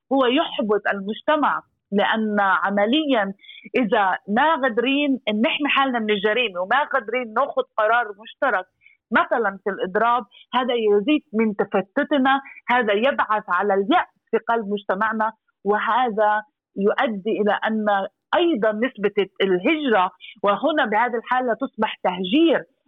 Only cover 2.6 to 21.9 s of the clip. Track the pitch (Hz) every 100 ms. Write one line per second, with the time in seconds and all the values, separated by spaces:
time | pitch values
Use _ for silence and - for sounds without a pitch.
2.6 | 180 202 208 294 302 240 196 190 - -
3.6 | - - 226 226 190 175 - 214 302 320
4.6 | 254 220 247 277 294 262 - 214 277 -
5.6 | 285 - 269 240 214 208 208 220 233 180
6.6 | 190 254 294 262 214 247 233 214 285 -
7.6 | 247 - 214 233 220 196 226 - 277 202
8.6 | 185 _ _ _ - 254 349 277 208 190
9.6 | 208 175 175 196 233 240 214 - - 240
10.6 | 254 247 214 208 202 302 - 214 220 202
11.6 | 202 202 190 - 294 294 262 269 269 -
12.6 | - 247 220 202 254 285 262 214 208 180
13.6 | 202 196 196 339 - _ _ 220 - 233
14.6 | 202 202 - 190 220 220 220 220 _ _
15.6 | 196 208 233 226 254 208 208 214 208 _
16.6 | _ - 196 - 254 208 214 180 208 196
17.6 | 214 220 214 202 196 _ - 302 339 269
18.6 | 220 214 262 - 202 202 196 - 196 180
19.6 | 208 311 285 214 185 - - - 202 202
20.6 | 262 302 254 220 247 233 - 254 254 214
21.6 | 269 - 214